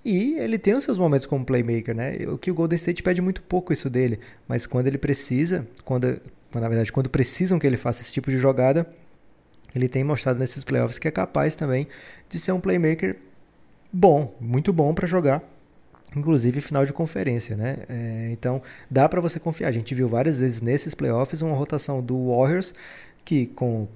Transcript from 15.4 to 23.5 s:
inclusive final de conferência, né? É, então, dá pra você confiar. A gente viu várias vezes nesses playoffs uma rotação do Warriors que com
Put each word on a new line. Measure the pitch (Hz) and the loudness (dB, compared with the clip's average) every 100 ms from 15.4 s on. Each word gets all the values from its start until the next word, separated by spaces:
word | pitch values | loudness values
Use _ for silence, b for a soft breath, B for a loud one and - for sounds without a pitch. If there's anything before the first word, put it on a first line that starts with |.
| - - _ - - - - 147 | -2 -20 _ -20 -20 -20 -8 -4
inclusive | 147 151 117 135 | 2 4 4 0
final | - 143 139 | -2 0 0
de | |
conferência, | 143 160 - 139 120 117 | 0 -4 -2 -2 -2 -4
né? | 104 117 139 - | -4 -4 -6 -8
É, | 120 113 113 113 | -8 -6 -6 -6
então, | 117 127 131 B B B | -4 -2 -4 B B B
dá | 131 151 | 4 4
pra | 180 | 4
você | 170 160 | -2 -4
confiar. | 165 160 156 | -6 -4 -2
A | |
gente | 117 107 | -2 -4
viu | 127 127 | -2 0
várias | 117 151 135 | 2 0 2
vezes | 131 113 | 0 0
nesses | 117 139 160 | -2 -2 -2
playoffs | - 135 117 135 156 | -6 -2 0 -2 -4
uma | 160 | -2
rotação | 139 143 147 - 135 | -2 -2 -4 -4 -6
do | 123 127 127 | -2 -2 0
Warriors | 123 135 180 185 B B B B B | 2 2 2 -4 B B B B B
que | - 151 | -2 0
com | 123 | 0